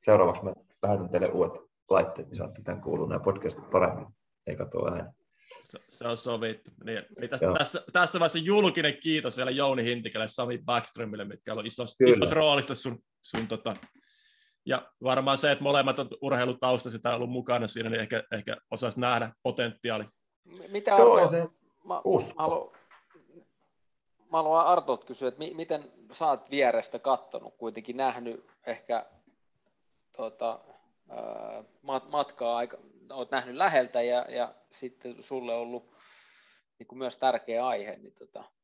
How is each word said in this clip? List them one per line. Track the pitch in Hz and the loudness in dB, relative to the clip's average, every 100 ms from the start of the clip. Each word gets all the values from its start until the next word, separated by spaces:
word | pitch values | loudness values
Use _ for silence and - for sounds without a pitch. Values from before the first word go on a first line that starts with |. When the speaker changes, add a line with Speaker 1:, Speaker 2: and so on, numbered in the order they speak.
| - | 8
Speaker 1:
seuraavaksi | 104 90 90 | 8 8 2
mä | 95 - _ _ | -6 -10 _ _
lähetän | 98 101 90 | 0 0 0
teille | 85 90 | 0 0
uudet | 87 82 - - _ - | 2 0 -2 -18 _ 2
laitteet, | 95 87 - - | 2 2 -6 -12
niin | - | -10
saatte | - - | -10 -12
tän | - 90 | -10 -10
kuulua | 82 85 82 | -6 -4 -4
nämä | 87 | -2
podcastit | - 98 90 - - | -2 -2 -6 -10 0
paremmin. | 95 87 - - _ _ _ - | 2 2 0 -12 _ _ _ -10
Ei | - | -8
katoa | - 87 - 87 | -6 -4 -4 -6
ääni. | - _ _ _ _ - | -10 _ _ _ _ -20
Speaker 2:
Se, | - - _ | -20 -20 _
se | - 120 | -12 -8
on | 117 | -6
sovittu. | 123 113 113 110 - _ | -6 -4 -6 -8 -16 _
Niin, | 110 110 - - | -10 -10 -10 -12
eli | 117 | -10
tässä, | 131 90 | -2 0
Speaker 1:
Joo. | 120 | 0
Speaker 2:
tässä, | 147 165 - | -2 -6 -2
tässä | 180 170 185 | 0 2 2
vaiheessa | 170 165 | 0 0
julkinen | 160 208 190 170 151 143 | 2 4 4 2 0 -2
kiitos | 160 156 131 127 | -2 0 -2 -4
vielä | 127 | -2
Jouni | 135 139 131 | 0 0 2
Hintikälle | 117 120 110 107 | 0 -2 -6 -6
ja | 110 | -6
Sami | - 123 123 | -4 -6 -6
Backströmille, | - 120 - - 110 104 101 | -2 -2 -2 -10 -10 -8 -10
mitkä | 98 - | -12 -10
on | 110 | -8
ollut | 107 | -8
isos-, | - 117 - | -8 -10 6
Speaker 1:
Kyllä. | 127 113 | 8 8
Speaker 2:
isossa | - 160 | 6 4
roolissa | 156 143 - 127 | 4 4 0 -6
sun, | 131 110 _ _ | -8 -10 _ _
sun | - 113 110 | -10 -8 -6
tota, | 110 117 101 - _ _ _ _ _ _ _ - | -6 -6 -8 -12 _ _ _ _ _ _ _ -4
ja | 127 - _ | -4 -4 _
varmaan | 123 131 135 135 | 0 2 2 2
se, | 147 | 2
että | 139 | 2
molemmat | 139 143 135 131 | 2 4 2 0
on | 123 - | -6 -6
urheilutaustaiset | 120 123 123 127 131 127 123 113 | -2 0 0 0 0 0 -2 -4
ja | 120 120 | -2 -2
ollut | 120 | -4
mukana | 123 123 120 110 | -6 -2 -2 -2
siinä, | 113 113 | -4 -4
niin | 113 | -4
ehkä, | 107 113 - | -2 -4 -4
ehkä | 110 - - _ | -8 -8 -10 _
osais | 113 123 117 | -6 -6 0
nähdä | 123 117 113 - | 0 2 -2 -6
potentiaali. | 127 123 117 110 120 110 110 _ _ _ _ | -6 -2 -4 -4 -6 -6 -8 _ _ _ _
Speaker 3:
M-, | 180 185 | -20 -8
mitä | 202 202 | -4 4
Speaker 1:
Joo, | 202 233 180 | 10 10 10
Speaker 3:
Arto, | 175 | 6
Speaker 1:
se | 170 165 _ _ _ - | 4 -2 _ _ _ -8
Speaker 3:
mä, | - | -4
Speaker 1:
usko. | 190 180 - - | 2 2 0 -4
Speaker 3:
mä | 160 | -2
haluan, | 165 - - _ - _ 160 _ 170 _ _ _ _ _ _ _ _ _ | -2 -6 -16 _ -20 _ -20 _ -20 _ _ _ _ _ _ _ _ _
mä | 160 | 0
haluan | 156 160 160 | 4 4 6
Artolta | 175 151 123 - | 4 4 -4 -4
kysyä, | 123 131 | -6 -6
että | 127 | -4
mi-, | 156 | -10
miten | 160 165 151 139 _ 110 | -10 -6 -6 -6 _ -20
sä | - 160 | -2 0
oot | 135 - | 0 -2
vierestä | 139 127 117 - 117 | 2 2 2 -2 -6
kattonut, | 139 127 - - 107 _ | 0 -2 -2 -14 -14 _
kuitenkin | 117 110 113 123 | -10 -10 -12 -4
nähnyt | 131 120 120 113 _ _ - | -4 -4 -10 -12 _ _ -12
ehkä, | 113 - 117 - _ _ _ _ _ _ _ _ _ _ - | -12 -4 -6 -6 _ _ _ _ _ _ _ _ _ _ -12
tota, | 113 - 117 113 - - _ _ _ | -12 -6 -6 -6 -14 -20 _ _ _
ää, | 117 113 110 110 110 113 _ | -12 -12 -10 -12 -14 -16 _
mat-, | 139 135 - | -6 -6 -2
matkaa | 147 139 - 120 117 | -2 -2 -4 -2 -2
aika, | 120 - - _ - | -4 -8 -20 _ -16
oot | 135 120 | -12 -4
nähnyt | 135 123 131 | -4 -4 0
läheltä | 185 151 123 123 | 2 2 2 0
ja, | 120 123 123 | 0 0 -2
ja | 123 117 - _ | -6 -6 -8 _
sitten | - 127 _ 123 120 | -14 -14 _ -18 -18
sulle | - 131 120 | -10 -10 -6
ollut | 117 117 123 _ _ - - _ _ _ _ _ _ | -6 -6 -10 _ _ -20 -20 _ _ _ _ _ _
niinku | 117 127 | -20 -8
myös | 127 - | -8 0
tärkeä | 131 120 - 113 127 | 0 0 -2 -2 0
aihe, | 113 101 - | -2 -6 -14
niin | - | -18
tota | _ - - - _ | _ -20 -20 -20 _